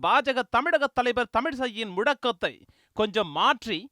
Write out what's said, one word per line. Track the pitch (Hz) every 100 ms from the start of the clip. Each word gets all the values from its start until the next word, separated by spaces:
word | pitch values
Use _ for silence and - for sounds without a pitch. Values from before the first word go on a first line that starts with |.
பாஜக | 165 254 269 254 240
தமிழக | 233 320 320 269
தலைவர் | - 247 233 240
தமிழிசையின் | 220 294 269 254 214 220
முழக்கத்தை | 185 247 285 247 196 165 117 - _ _ -
கொஞ்சம் | 214 208 180
மாற்றி, | 147 226 285 226 170 247